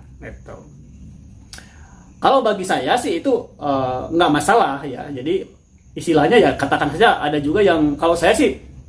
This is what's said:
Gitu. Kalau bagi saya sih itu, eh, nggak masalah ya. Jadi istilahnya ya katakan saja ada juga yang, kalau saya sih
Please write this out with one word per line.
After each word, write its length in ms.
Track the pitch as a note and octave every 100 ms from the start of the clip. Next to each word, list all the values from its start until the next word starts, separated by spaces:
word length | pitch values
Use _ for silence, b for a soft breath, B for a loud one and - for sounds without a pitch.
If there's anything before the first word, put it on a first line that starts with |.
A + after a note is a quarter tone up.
| - -
Gitu. 400 | A#2 - - A2 - - - - - - - - - B B B B B B -
Kalau 240 | F#3 C4
bagi 240 | A3+ G3 F#3
saya 320 | D#3 C3 A3+
sih 240 | C4 E3+
itu, 240 | - B2 - -
eh, 400 | - C#3 B2+ B2+ -
nggak 220 | E3 E3+
masalah 480 | D3 - A3+ D#3 C#3 C#3+
ya. 160 | B2 D3+
Jadi 320 | C3+ C#3 F#3+ - - _ _ -
istilahnya 480 | - E3 D#3 D#3 A#3
ya 80 | D#3 B2+
katakan 320 | C#3 D3 D3 D#3
saja 240 | A3 E3+
ada 160 | D3 D3+
juga 240 | C#3+ F3+
yang, 320 | G3 E3 D3+
kalau 240 | C#3+ E3 E3+
saya 160 | E3+
sih 240 | A3 B3+ - - -